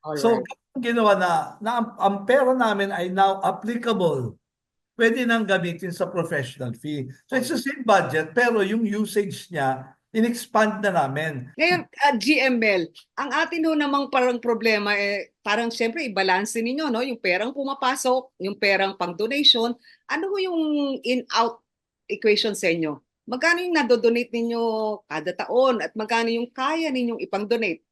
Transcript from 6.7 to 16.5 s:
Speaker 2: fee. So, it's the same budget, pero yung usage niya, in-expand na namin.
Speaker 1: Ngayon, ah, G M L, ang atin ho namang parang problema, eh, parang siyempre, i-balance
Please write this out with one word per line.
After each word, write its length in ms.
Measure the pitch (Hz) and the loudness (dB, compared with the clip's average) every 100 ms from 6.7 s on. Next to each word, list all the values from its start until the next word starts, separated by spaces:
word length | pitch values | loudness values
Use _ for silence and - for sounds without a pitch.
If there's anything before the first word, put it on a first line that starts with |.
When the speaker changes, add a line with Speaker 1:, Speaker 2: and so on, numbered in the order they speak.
Speaker 2:
fee. 320 | 113 151 147 127 135 _ | -8 -8 -6 -8 -14 _
So, 80 | 254 | -2
it's 160 | 247 | -2
the 80 | 302 | -4
same 240 | 277 294 220 | -4 -6 4
budget, 480 | 196 143 156 156 | 4 4 -2 0
pero 320 | 196 240 226 190 | 2 2 2 0
yung 160 | 226 | 0
usage 640 | 220 208 208 214 196 - - | -2 -2 -2 -2 -2 -8 -8
niya, 480 | 165 135 131 131 _ _ | -2 -2 -2 -8 _ _
in-expand 720 | 220 233 240 - 220 214 196 | 0 0 -2 -2 2 2 2
na 80 | 202 | 0
namin. 640 | 175 135 139 160 139 123 | 2 0 -2 -4 -6 -12
Speaker 1:
Ngayon, 320 | - 330 359 - - | -2 0 0 -4 0
ah, 120 | 285 247 | 2 2
G 240 | 208 302 | 2 4
M 160 | 262 240 | 4 2
L, 320 | 220 190 165 - _ | 2 2 0 -8 _
ang 160 | - 277 | -8 -4
atin 320 | 277 320 330 320 | -2 -2 0 0
ho 80 | 302 | 2
namang 320 | 285 277 269 | 2 0 0
parang 320 | 269 254 247 | 2 2 0
problema, 560 | 240 220 226 214 202 202 | -2 0 2 0 0 0
eh, 400 | 202 202 - _ | 0 -4 -6 _
parang 320 | 208 214 233 | -2 0 0
siyempre, 320 | 233 233 269 | -2 -2 -2
i-balance 560 | 277 190 190 185 208 | -4 0 2 2 0